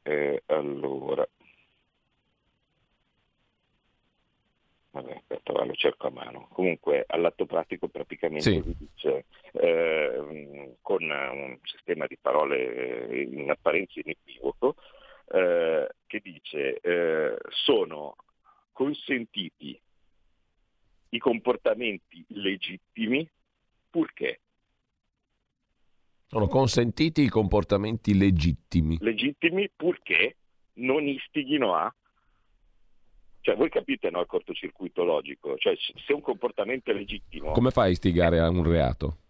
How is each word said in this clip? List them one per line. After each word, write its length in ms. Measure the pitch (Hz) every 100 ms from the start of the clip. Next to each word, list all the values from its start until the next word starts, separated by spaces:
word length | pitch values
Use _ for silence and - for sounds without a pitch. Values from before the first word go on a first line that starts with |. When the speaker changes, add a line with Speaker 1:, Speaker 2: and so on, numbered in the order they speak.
Speaker 1:
eh, 400 | 73 76 73 71 -
allora, 800 | 76 71 69 69 67 67 69 - _ _ _ _ _ _ _ _ _ _ _ _ _ _ _ _ _ _ _ _ _ _ _ _ _ _ _ _ _ _ _ _ _ _ _ _
vabbè, 220 | 69 65
aspetta, 380 | 69 - - -
va, 120 | -
lo 100 | 62
cerco 320 | - - - -
a 20 |
mano. 380 | 64 60 62 -
Comunque, 520 | - 92 78 - 71 -
all'atto 400 | 78 85 - 95
pratico 400 | 82 80 87 82
praticamente 600 | - 71 - 85 78 80
Speaker 2:
Sì. 120 | 85
Speaker 1:
si 140 | - -
dice, 460 | - - 78 78 - _ -
ehm, 1200 | - 82 82 85 80 73 64 73 78 71 71 67 62
con 220 | - 95
un 560 | 80 71 67 67 67 62
sistema 420 | - - - 80 69
di 100 | -
parole, 880 | - 71 71 69 64 62 64 60 58
eh, 140 | 62
in 280 | 65 69 69
apparenza 500 | 71 82 82 95 82
inequivoco, 720 | 78 78 - 62 65 - 127 - - - - - -
eh, 600 | 92 90 87 82 78 - - -
che 140 | 107
dice, 580 | 101 78 - 76 67 64
eh, 560 | 87 87 82 78 71 55 -
"Sono 640 | - - 113 85 76 73 - _ _ _ _ _
consentiti 1040 | - 135 151 - 131 113 107 85 _ 71 - _ _ _ _ _ _ _ _ _ _ _ _ _
i 80 | 120
comportamenti 1040 | 131 113 123 117 120 107 120 98 _ 87 -
legittimi 1000 | 101 98 98 - 92 _ - 110 131 160 _ _ _ _ _ _
purché". 500 | - - - 64 - _ _ _ _ _ _ _ _ _ _ _ _ _ _ _ _ _ _ -
Speaker 2:
Sono 200 | 113 101
consentiti 760 | 135 131 - 117 - 160 156
i 60 | 131
comportamenti 880 | 110 101 104 90 101 107 113 - 98
legittimi. 840 | 98 87 82 - - 87 78 80
Speaker 1:
Legittimi 680 | 104 107 131 - 165 185 202
purché 640 | - 170 - - 82 104 - _ _ _
non 320 | - 127 143 143
istighino 680 | 139 - 151 135 147 113
a, 200 | 85 98 - _ _ _ _ _ _ _ _ _ _ _ _ - -
cioè, 120 | -
voi 140 | 104 156
capite, 400 | - 143 135 90
no, 100 | 87
il 60 | 87
cortocircuito 800 | 90 - 85 85 - 92 -
logico? 520 | 87 76 69 69 76 67
Cioè, 200 | 101 87
se, 160 | - -
se 80 | -
un 80 | 147
comportamento 720 | - 113 120 - 104 131 -
è 40 |
legittimo, 580 | 101 101 104 - 78 76
Speaker 2:
Come 180 | 78 127
fai 180 | 127 98
a 40 |
istigare 480 | 90 98 85 85 85
a 80 | 82
un 160 | 90
reato? 540 | 80 85 65 62 71 73 _